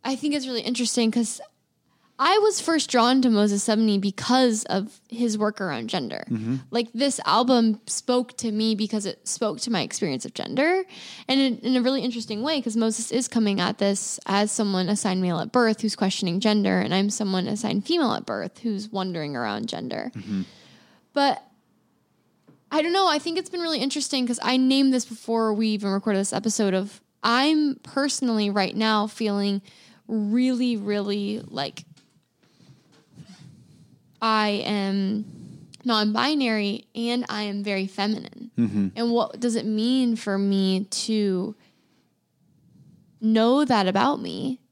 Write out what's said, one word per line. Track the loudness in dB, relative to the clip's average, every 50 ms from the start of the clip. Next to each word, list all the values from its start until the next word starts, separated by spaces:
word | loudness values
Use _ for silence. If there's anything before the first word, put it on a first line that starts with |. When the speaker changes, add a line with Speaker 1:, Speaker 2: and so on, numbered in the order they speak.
| -4
Speaker 1:
I | -4 -6
think | -2 -2 -2 -2
it's | -2 -4
really | -4 -6 -4
interesting | -4 -4 -2 -2 -2 0 2 2 2 4
'cause | 4 2 0 0 -4 -10 -12 -20 _ _ _ _ _ _ _ _ _ _ _ _ _ 0
I | 2 4 4 6
was | 4 4 2 0
first | 0 0 0 0 0 2
drawn | 2 4 4 6 4 4
to | 4 4
Moses | 4 4 4 4 2 0 0
Sumney | 0 2 2 2 2 2 2
because | 0 -2 -4 -4 -2 2 4 4 4 4 2 0 -2
of | -2 -2 -4 -4 -6 -12 -20 _ _
his | -4 -2 -2 -2 0 0
work | -2 -2 -2 -4
around | -6 -4 -4 -4 -6 -4
gender. | -4 -4 -4 -4 -8 -10 -6 -6
Speaker 2:
Mm-hmm. | -4 -4 -2 -4 -4 -4 -6 -4
Speaker 1:
Like, | -2 -2 -2 -2
this | -2 -2 0 0 0 -2 0
album | 2 2 4 4 4 4 4 6 4 2 0 _
spoke | -8 -8 -6 -2 0 0 0 0 -2 -8 -8
to | -6 -4
me | -2 0 0 0 0
because | 0 -2 -2 -2 -4 -4
it | -6 -10 _ _
spoke | -10 -6 -4 -4 -4 -4 -4
to | -4 -2
my | -2 -2
experience | -2 -2 -4 -4 -2 -2 -2 -4 -6
of | -10 _
gender | -8 -8 -4 0 0 2 2 2 0 -2 -6 -12 -20 -18 -18 -18 -16 -4 0
and | 2 2
in, | 2 2 0 -2
in | -2 0 2
a | 2
really | 2 2 0 0
interesting | -2 -4 -4 -6 -8 -6 -6 -4
way, | -2 -2 -2 -2
'cause | -2 -2 0
Moses | 2 2 2 0 -2 -6 -4
is | -2 -4 -4
coming | 0 0 2 2 2 2 2
at | 0 -2 0 0
this | 0 0 0 -2 -4 -8 -10 -10 -6
as | -2 0 2 2 0
someone | 0 0 0 0 0 0 0 0
assigned | 0 0 0 0 0 0
male | 0 0 0 -2
at | -4 0
birth | 2 2 4 4 2 0
who's | -2 -4 -2
questioning | 0 -2 -2 0 -2 -2 -2 -2 0
gender, | 2 2 2 4 4 4 2 2
and | 2 2 2
I'm | 2 2 0
someone | -2 -2 -2 -2 0 0 0 -2
assigned | -4 -4 -2 -2 -2 -2 -2
female | 0 0 0 2 0
at | 0 -2 -4
birth | -6 -6 -6 -6 -8 _ -8
who's | -6 -6 -4 -4 -8 -8
wondering | -6 -6 -4 -4 -4 -6 -6 -6 -4
around | -4 -4 -4 -4 -4 -6 -6
gender. | -6 -8 -8 -6 -8 -8 -8 -8 -10
Speaker 2:
Mm-hmm. | -12 -8 -6 -4 -4 -6 -6 -12 -20 -20 -20 -20 -20 _ _ _ _ _ _
Speaker 1:
But | _ 0 0 0 0 -2 -8 _ _ _ _ _ _ _ _ _ _ _ _ _ _ _ _ _ _ _ _ _ _ _ _ _
I | 0 0
don't | 2 2
know. | 2 4 4 4
I | 2 2
think | -2 -2 -4 -4
it's | -6 -4
been | -6 -4
really | -2 -2 -2 0
interesting | -2 -2 -2 -4 -4 -2 -2 -2 0
'cause | -2 -2 -2
I | 0 2 2
named | 4 4 4 4 4 4 4 4
this | 2 -2
before | -4 -12 -12 -6 -2 0 2 2 2 2
we | 0 0 0
even | 0 -2 -2 -2
recorded | -2 0 0 0 0 0
this | 0 0
episode | -4 -2 -2 -2 0 0 0 2 2
of | 0 -2 -4 -10 -20 _ _ _ _
I'm | 0 2 2 4 4 4 4 2 2 0 -2 -4
personally | -12 -6 -2 -2 0 0 -2 -2 0 0 2 2 0 2
right | 2 0 0 0 0
now | 0 2 2 2 2 0
feeling | -2 -4 -4 -2 -2 0 0 0 0 0 -2 -4 -10 -20 -20 -20 -20 -20 _ _
really, | -6 -4 -2 -2 0 2 2 2 2 2 0 0 0 0
really, | -2 -2 -2 -2 -2 -2 -2 -2 -2 -2 -4 -4 -6 -8 -8
like, | -6 -6 -6 -6 -8 -14 -20 _ -20 _ _ _ _ _ _ _ _ _ _ _ _ _ -20 -20 -20 _ _ _ _ _ _ _ _ -20 -20 -20 -20 -20 -20 -20 -20 -20 -20 _ -20 -20 -20 _ -20 _ _ _ _ _
I | 0 0 2 2 2 2 0 -2 -2
am | -2 -2 -2 0 0 0 0 0 0 -2 -4 -6 -8 -14 -16 -18 -18 -18 -20 -20 -20 -20 _ -2
non-binary | 0 0 2 2 2 0 0 0 0 0 0 0 0 0 0 0 -2 -4 -6 -8 _ _
and | -6 -4 -2 -2 -2 -4 -4
I | -6 -6 -4
am | -4 -6 -6 -4
very | -4 -2 -2 -4
feminine. | -4 -2 0 0 0 0 -2 -6 -14 -16 -16 -18 -8 _ 0
Speaker 2:
Mm-hmm. | 0 2 2 0 0 0 -2
Speaker 1:
And | -2 -2 2
what | 2 2 0 0 -2 -2
does | -2 0 0
it | 0 -2
mean | -2 -2 0 0 2 2 2 2 2 0
for | -2 -2 -2 0
me | 0 2 2 2 2 2 2 2 0 -2 -4
to | -6 -6 -2 -2 0 0 2 2 0 0 -2 -4 -8 _ _ _ _ _ _ _ _ _ _ _ _ _ _ _ _ _ _ _ _ _ _ _ _ -20 -20 -20 -20 _ _ _ _ _
know | 2 4 4 6 6 6 4 4 4
that | 4 4 4 4
about | 4 2 4 2 2 2 0
me | -4 -8 -6 -6 -6 -6 -6 -8 _ _